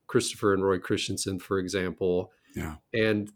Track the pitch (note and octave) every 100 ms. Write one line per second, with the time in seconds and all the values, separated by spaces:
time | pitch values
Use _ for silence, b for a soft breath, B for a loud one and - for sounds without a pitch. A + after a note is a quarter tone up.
0 | - B2 - - G#2+ F#2+ G2 F#2 - G#2
1 | - F#2+ - F#2 - G2 F2+ F#2+ F#2 E2
2 | F#2 F2+ F#2 b b - D#2+ D2+ - A#2
3 | A2 G#2+ G#2